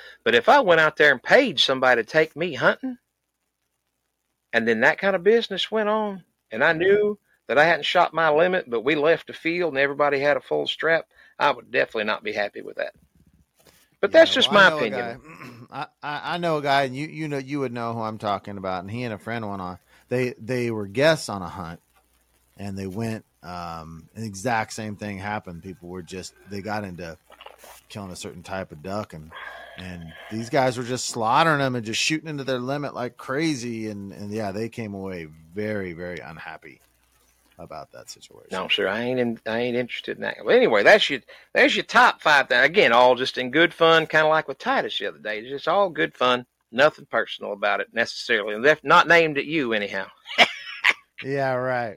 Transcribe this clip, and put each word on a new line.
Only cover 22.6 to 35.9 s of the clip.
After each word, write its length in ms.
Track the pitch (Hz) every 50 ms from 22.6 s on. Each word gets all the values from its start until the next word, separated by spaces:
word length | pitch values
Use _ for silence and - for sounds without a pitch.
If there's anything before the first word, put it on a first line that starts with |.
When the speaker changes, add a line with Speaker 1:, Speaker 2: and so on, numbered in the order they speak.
| 98 101 98 98
Speaker 2:
they 100 | 98 95
went, 380 | 90 107 113 113 110 107 - _ _ _ -
um, 640 | 82 87 87 87 85 82 82 80 80 82 80 - - -
an 80 | 107 113
exact 500 | 110 98 95 95 127 117 110 107 - -
same 220 | - 110 107 104
thing 220 | - 107 104 101 95
happened. 460 | 95 104 104 107 - 95 85 85 82
People 260 | 95 90 - - 87
were 140 | 90 92 87
just, 300 | 76 92 92 90 - - _ _ 95
they 120 | 101 101
got 220 | 90 104 104 107 104
into 340 | 95 90 85 90 82 80 - _ _ - - - - - - - - - - _ -
killing 220 | - 110 101 92
a 40 | 90
certain 280 | - - 101 - 90 82
type 280 | - 95 95 92 -
of 120 | 82 76 73
duck, 300 | 95 98 107 107 - -
and, 180 | 80 78 80 80 - - - - - - - - -
and 260 | 90 90 90 87 82 80 82 - - -
these 180 | 107 110 117 113
guys 280 | 143 143 131 131 117 120
were 60 | 127
just 240 | 117 127 120 - -
slaughtering 520 | - 120 110 110 127 143 160 165 151 143
them 160 | 139 135 127
and 100 | 123 110
just 160 | 110 110 -
shooting 280 | - - 156 156 - 160
into 140 | 151 143 135
their 160 | 127 131 123
limit 340 | 123 127 139 147 143 131 -
like 240 | 95 123 120 - -
crazy. 680 | - - 131 143 165 160 151 123 117 120 117 113 110 107
And, 220 | 104 101 98 98 80
and 180 | 60 104 104
yeah, 200 | 104 110 110 98
they 180 | 92 104 113 113
came 240 | - - 113 104 101
away 340 | 98 95 95 92 87 80 78 78 80 80 80 85
very, 400 | 101 107 107 107 104 95 90